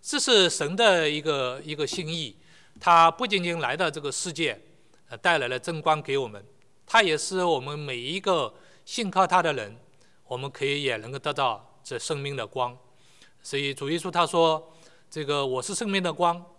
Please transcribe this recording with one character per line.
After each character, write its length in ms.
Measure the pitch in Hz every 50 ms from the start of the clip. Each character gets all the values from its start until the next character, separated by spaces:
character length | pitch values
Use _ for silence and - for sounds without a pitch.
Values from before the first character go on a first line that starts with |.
这 160 | - - - 285
是 320 | - - 247 208 185 170
神 240 | - - 160 143 175 196
的 320 | 233 220 190 170 160 151
一 100 | 151 151
个， 420 | 147 160 147 139 131 127 123 135 147
一 100 | 151 151
个 100 | 147 151
心 220 | 135 - - 175 156
意， 300 | 165 170 156 120 101 - - - - - - _ _ -
他 320 | - 185 170 170 165 165
不 160 | 165 - 247 233
仅 160 | 202 196 175
仅 160 | 175 170 165
来 160 | 151 120 131
到 160 | 156 180 160
这 80 | 143 160
个 100 | 143 143
世 220 | 131 - - 180
界， 260 | 160 160 165 143 110 101 - - - _ - _ - - _ _
呃， 80 | 117 110
带 200 | _ 175 170 156
来 120 | 131 120
了 100 | 127 127
真 220 | - - 170 156
光 200 | 147 160 151 151
给 160 | 143 - 135 139
我 80 | 135
们， 160 | 113 104 101 101 - _ _ - _ _ _ _ -
他 160 | - 226 214
也 140 | 180 156 147
是 260 | - - 190 185 143
我 160 | 170 160 135
们 180 | 127 139 147 147
每 200 | 147 143 131 120
一 200 | 120 131 165 196
个 320 | 185 202 185 165 135 110 - - - - - - -
信 260 | - - - 233 196
靠 160 | - 185 190 175
他 160 | 180 185 175
的 80 | 165
人， 240 | 147 131 107 101 107 123 - _ _ _ _ _ _ _ _
我 120 | _ 127 123
们 120 | 135 139
可 140 | - - 139
以 200 | 139 143 143 143
也 120 | 131 120
能 160 | 110 107 117
够 80 | 131 139
得 140 | - 151 143
到 440 | - 135 123 113 101 - - - _ _
这 160 | - 139 120
生 180 | - - 160 143
命 160 | 139 139 143
的 140 | 131 113 104
光。 280 | - 131 127 123 123 131 _ _ _ _ _ _ _ _ - _ _ _ _
所 160 | - - 139
以 140 | 143 139 139
主 160 | 135 147 139
耶 80 | 160 170
稣 120 | - 185
他 160 | 165 175 170
说， 460 | 156 - 170 165 165 160 156 - - - - - - - _ _ _
这 140 | - 156 151
个 200 | 139 147 143 139
“我 160 | 135 127 127
是 140 | 123 - 202
生 140 | - 240 208
命 120 | 196 196
的 120 | 180 175 156
光 280 | 160 175 170 170 175 175 - -